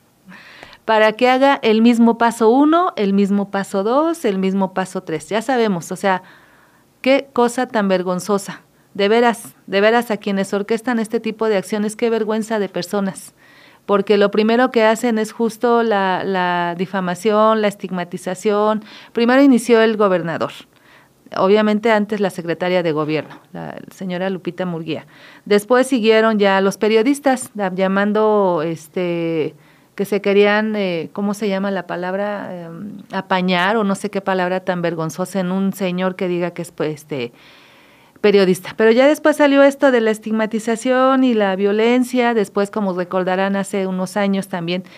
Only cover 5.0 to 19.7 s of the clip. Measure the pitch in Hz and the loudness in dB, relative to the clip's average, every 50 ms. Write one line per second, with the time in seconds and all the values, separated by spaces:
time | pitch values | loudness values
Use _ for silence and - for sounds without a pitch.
5 | 185 - 160 151 - - 185 226 226 - 269 240 226 220 196 170 151 - 180 175 | -8 -8 -8 -8 -6 -4 -6 -4 -2 -2 0 0 0 0 -2 -4 -6 -8 -8 -4
6 | - 196 185 180 185 - - - _ _ _ _ _ _ _ _ _ _ _ _ | -2 -2 -2 -2 -4 -10 -20 -20 _ _ _ _ _ _ _ _ _ _ _ _
7 | - 254 269 277 262 - - - 240 240 240 - 247 240 - 226 202 196 190 180 | 0 2 2 2 0 -2 -2 0 0 0 0 -4 -6 -4 -2 -2 0 0 0 0
8 | 180 185 180 180 170 - 208 196 196 - - - _ _ _ _ _ _ - 190 | 0 -2 -4 -4 -2 -2 -2 -2 -2 -6 -16 -18 _ _ _ _ _ _ -6 -2
9 | 196 202 220 233 240 240 220 - - - - _ _ - 190 196 202 214 226 240 | 0 2 2 4 4 2 0 -2 -6 -18 -20 _ _ -4 0 2 2 4 2 2
10 | 233 - 214 202 - 208 196 196 190 190 - 202 202 - 226 220 226 262 247 226 | 0 -2 -4 -6 -4 -4 -2 -2 -2 -2 -4 -4 -4 -2 -4 -4 -4 -4 -4 -4
11 | 220 214 - 226 233 220 220 220 226 220 214 190 185 - 220 214 208 220 214 - | -4 -4 -4 -4 -4 -6 -6 -2 -2 0 0 0 -2 -2 -4 -4 -4 -4 -4 -2
12 | 240 226 226 226 220 202 214 220 214 220 233 214 202 185 - 180 175 - - 208 | -2 -2 0 -2 -2 -2 -2 -4 -4 -4 -4 -4 -4 -4 -4 -8 -6 -4 -4 -2
13 | 196 185 160 - - - _ _ _ _ _ - - - _ _ _ - 202 202 | -2 -4 -6 -8 -14 -20 _ _ _ _ _ -20 -20 -20 _ _ _ -2 0 0
14 | 202 - 214 202 202 202 202 214 214 214 226 233 254 254 254 240 220 220 226 220 | 2 2 2 4 2 2 2 0 0 2 2 2 2 2 2 2 2 2 2 2
15 | - 247 226 214 214 214 - - 233 226 220 220 - 240 233 233 233 226 208 196 | 0 -2 -2 -2 -4 -4 -4 -4 -4 -4 -4 -2 0 2 2 2 2 2 0 0
16 | 196 190 185 170 - 185 190 185 180 180 180 175 175 175 170 170 185 - - 196 | 0 0 -2 -2 -2 -4 -2 -2 -2 0 -2 -2 -2 -4 -4 -6 -6 -6 -4 -4
17 | 185 180 175 175 - 220 208 214 214 220 220 220 214 202 202 - - 180 180 185 | -4 -4 -4 -4 -2 0 2 2 4 2 2 2 0 -2 -4 -4 -10 -8 -6 -6
18 | 175 175 190 180 - 185 185 - - 220 202 208 214 214 214 214 - - - - | -8 -8 -10 -10 -8 -8 -8 -4 -2 0 0 2 2 0 0 -2 -4 -12 -20 -20
19 | - - - 233 233 233 247 262 285 285 254 220 233 - | -20 -10 -4 -2 0 2 4 4 6 6 4 4 4 4